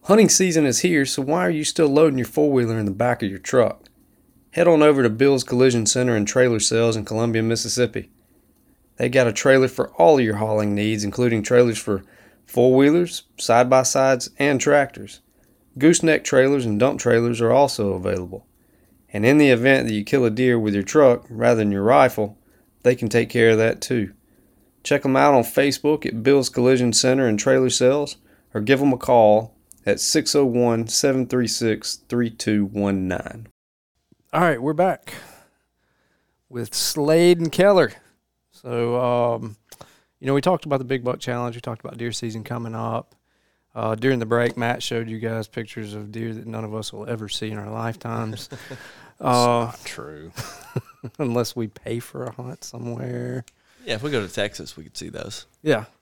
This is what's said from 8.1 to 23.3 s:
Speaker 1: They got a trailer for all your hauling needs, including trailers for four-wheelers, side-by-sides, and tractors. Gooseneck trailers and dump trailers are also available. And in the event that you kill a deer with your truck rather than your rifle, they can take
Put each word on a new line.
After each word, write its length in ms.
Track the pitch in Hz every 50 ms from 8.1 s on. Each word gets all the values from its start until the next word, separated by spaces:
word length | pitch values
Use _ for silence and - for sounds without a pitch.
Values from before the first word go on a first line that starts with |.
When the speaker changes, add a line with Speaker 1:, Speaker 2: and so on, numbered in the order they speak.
| _ _ _ _ _ _ _ _ _ _ _ _ _ _ _ _ _ _
Speaker 1:
They 120 | 123 123
got 160 | 123 135 127
a 80 | 117 107
trailer 340 | - - 143 135 135 131 127
for 220 | 127 - - - _
all 260 | - 165 170 156 139
your 140 | 123 110 104
hauling 400 | 104 107 110 107 107 107 104 101
needs, 280 | 101 104 107 110 107 107
including 380 | 101 98 - 123 123 113 110
trailers 380 | 104 - 123 123 123 120 113 107
for 240 | - - 104 95 - _ _ _ _ _ _ _ _
four-wheelers, 800 | _ - 123 120 123 127 131 139 143 151 175 175 170 - - - _ _ -
side-by-sides, 880 | - - 117 117 127 127 131 131 131 - - 139 135 135 135 123 - - _ -
and 240 | 139 143 143 127
tractors. 600 | - 147 143 147 139 135 - - 101 101 - - _ _ _ _ _ _ _ _ _ _ _ 127
Gooseneck 440 | 135 160 165 160 - 160 156 - -
trailers 440 | - - 131 127 135 143 139 123 117
and 120 | 104 104
dump 200 | 120 135 - -
trailers 420 | - 120 120 117 117 120 117 113
are 100 | 117 113
also 420 | 120 131 143 135 - - 107 101 95
available. 520 | 92 92 95 95 92 90 90 92 - _ _ _ _ _ _ _ _ _ _ _ _ _ _
And 140 | - 104 104
in 140 | 120 139 151
the 100 | 147 139
event 380 | 127 113 120 135 135 135 127 117
that 60 | 107
you 80 | 104 104
kill 200 | - - 139 127
a 60 | 117
deer 300 | 107 113 127 127 120 117
with 160 | 110 107 101
your 80 | 101 95
truck 420 | - - 156 147 131 120 120 - _
rather 240 | 120 110 117 120 120 113
than 140 | 107 104
your 100 | 101 98 98
rifle, 540 | 110 131 147 135 127 - - 107 101 104 _ _ _ _ _ _ _ _ _ _
they 120 | 123 123
can 140 | 120 - 110
take 200 | 104 120 113 107